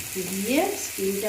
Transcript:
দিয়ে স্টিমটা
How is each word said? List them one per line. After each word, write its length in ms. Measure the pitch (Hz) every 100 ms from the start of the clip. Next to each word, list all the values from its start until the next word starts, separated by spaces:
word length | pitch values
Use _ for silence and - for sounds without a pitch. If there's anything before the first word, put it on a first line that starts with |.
| - 190 175
দিয়ে 320 | 190 208 277 392 -
স্টিমটা 420 | - - 196 196